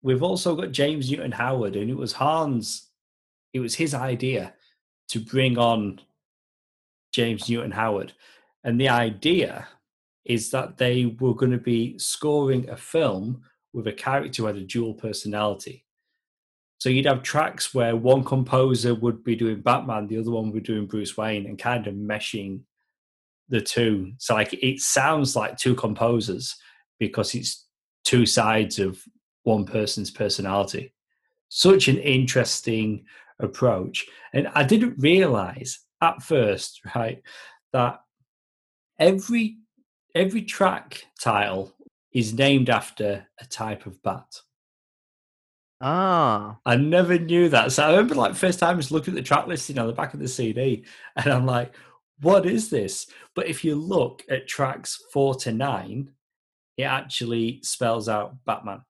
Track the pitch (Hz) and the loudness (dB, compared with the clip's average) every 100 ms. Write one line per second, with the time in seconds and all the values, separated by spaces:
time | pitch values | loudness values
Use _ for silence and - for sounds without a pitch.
0 | 135 127 170 185 180 160 190 131 143 156 | 2 2 2 0 -2 -2 -4 0 0 0
1 | 131 143 135 117 120 131 104 98 107 135 | -4 -4 -6 -4 -2 0 -2 -2 -4 -4
2 | 120 - 139 160 151 123 107 - _ _ | -6 -2 0 0 0 -2 -4 -10 _ _
3 | _ _ _ _ _ 131 120 - 160 139 | _ _ _ _ _ -8 -6 -2 -2 -2
4 | 131 123 127 123 92 _ _ _ _ _ | -4 -2 -2 -4 -6 _ _ _ _ _
5 | - 113 110 131 131 120 117 113 104 95 | -8 -8 -4 0 2 4 2 2 -2 -8
6 | _ _ _ _ _ _ _ _ _ _ | _ _ _ _ _ _ _ _ _ _
7 | _ - 117 107 - 117 113 101 113 101 | _ -2 -2 -2 -4 -4 -4 -4 -2 -2
8 | - - _ _ _ _ 127 117 135 120 | -6 -14 _ _ _ _ -2 2 4 4
9 | 113 98 147 180 104 - - _ _ _ | 2 -2 0 2 0 -6 -16 _ _ _
10 | _ _ - 120 113 131 - - 123 127 | _ _ -4 -4 -2 -4 -6 0 0 2
11 | 120 117 127 110 127 120 123 117 120 - | 0 0 -2 2 2 0 0 0 0 -4
12 | - - 151 147 139 127 123 - - 160 | -8 -4 0 0 2 0 -2 -12 -4 0
13 | 143 95 107 127 _ _ _ 120 110 104 | 0 -2 -6 -8 _ _ _ -8 -8 -6
14 | - 139 147 123 110 101 95 120 113 110 | -2 -2 -2 -4 -4 -4 -6 -4 -4 -6
15 | 113 104 107 104 107 98 - - _ _ | -8 -8 -6 -2 -2 -4 -12 -18 _ _
16 | _ _ _ _ _ _ _ _ 127 127 | _ _ _ _ _ _ _ _ 0 2
17 | 139 131 - 147 156 - - 127 117 113 | 4 2 0 0 0 -2 -4 0 0 2
18 | 120 135 131 135 127 131 135 123 120 113 | 4 4 4 -2 2 2 4 2 2 2
19 | 120 113 - 113 113 107 107 127 131 110 | 0 -2 -4 0 0 0 2 0 0 -6
20 | 104 110 113 113 110 107 - 107 101 107 | -4 -4 -2 -2 -2 -6 -4 -4 -4 -6
21 | 98 - 107 107 98 101 120 123 104 98 | -6 -6 -4 -4 -6 -6 -4 -4 -4 -8
22 | 104 107 - 110 98 95 - _ _ _ | -6 -6 -6 -8 -8 -12 -14 _ _ _
23 | _ _ _ _ _ 120 110 - 117 104 | _ _ _ _ _ -2 -2 0 2 2
24 | 95 117 - 110 107 - 131 135 - - | -4 -10 -2 0 0 0 -2 0 0 2
25 | 139 156 131 123 107 - 127 123 113 107 | 2 2 0 0 -4 -2 0 0 0 0
26 | 117 120 107 92 127 - - _ _ _ | 2 2 -2 -6 -8 -12 -18 _ _ _
27 | 110 - 104 123 107 - _ _ _ _ | -4 -2 -2 -4 -6 -10 _ _ _ _
28 | - 123 107 - 110 110 107 - 95 92 | 2 4 4 4 2 2 0 -2 -4 -4
29 | - _ _ _ - 110 95 110 104 - | -18 _ _ _ 0 0 0 -2 -2 -4
30 | 98 - 104 - 98 101 98 - - _ | -8 -4 -4 -2 -2 -2 -2 -6 -10 _
31 | _ _ _ _ _ - 180 190 165 135 | _ _ _ _ _ 2 6 6 6 2
32 | 147 131 123 127 117 - - 113 110 104 | 4 2 4 2 0 -2 -2 -2 0 -4
33 | - - - _ 120 - 123 98 90 - | -10 -20 -20 _ -6 0 0 0 -4 -8
34 | - - - 131 139 - 139 220 240 160 | -10 -16 -4 -2 0 2 4 4 4 2
35 | 139 180 175 117 92 - - - _ _ | 4 4 4 2 -2 -8 -12 -14 _ _
36 | 165 - - 156 107 95 - - - 120 | 0 0 0 2 2 0 -4 -14 -8 -6
37 | 113 - - - - - _ 131 123 - | -6 -8 -16 -20 -20 -20 _ 0 0 -2
38 | _ _ _ _ _ _ _ _ _ _ | _ _ _ _ _ _ _ _ _ _
39 | 160 190 190 240 214 - _ _ _ _ | 4 4 0 0 0 -6 _ _ _ _
40 | _ 170 190 214 - - 190 190 - - | _ 0 0 0 -6 0 0 0 -10 -20
41 | - _ - 104 104 95 95 _ - _ | -20 _ 0 0 0 -2 -8 _ -20 _
42 | _ 127 110 117 139 139 123 117 - - | _ -2 -2 2 4 4 4 2 0 -6
43 | 104 98 - _ - - 110 104 - 92 | -4 -4 -8 _ -16 -10 -8 -8 -12 -8
44 | 104 92 _ - _ _ _ _ _ _ | -6 -6 _ -20 _ _ _ _ _ _
45 | _ _ _ _ _ _ _ _ 131 170 | _ _ _ _ _ _ _ _ 0 2
46 | 190 175 143 104 104 110 - 123 147 175 | 4 6 6 4 -2 -6 2 4 6 4
47 | 175 175 165 170 175 131 117 131 151 180 | 6 2 4 4 6 6 4 2 6 6
48 | 226 143 107 95 185 175 170 180 139 156 | 4 2 0 2 0 2 2 2 0 -2
49 | 170 170 131 147 - 165 - 135 113 117 | -2 -6 2 0 2 -8 -6 -4 -2 -2
50 | 151 143 135 - 117 110 135 113 - - | -6 -6 -8 -4 -4 0 -2 -2 -6 -20
51 | - - 143 127 127 123 120 - - _ | -12 -2 2 2 2 -2 -4 -12 -20 _
52 | _ _ 147 196 175 220 214 135 98 - | _ _ 4 4 4 0 -2 -2 -4 -8
53 | - - - - 175 160 165 147 160 190 | -12 -18 -10 -6 -6 -2 -2 -2 0 0
54 | 127 - - 131 - - 135 139 - - | 0 -4 -6 -6 -6 -4 -2 -4 -10 -12
55 | - 143 139 123 120 113 139 107 92 113 | -6 0 0 0 -4 -2 -2 -4 -6 -10
56 | 139 _ _ _ _ _ _ - 135 131 | -10 _ _ _ _ _ _ -6 -4 -4
57 | 143 - 117 117 113 127 - - 120 113 | -4 -8 -4 -2 -2 -4 -10 -2 0 0
58 | 107 107 101 131 - 127 110 98 _ | -2 -4 -4 -10 -8 -6 -8 -14 _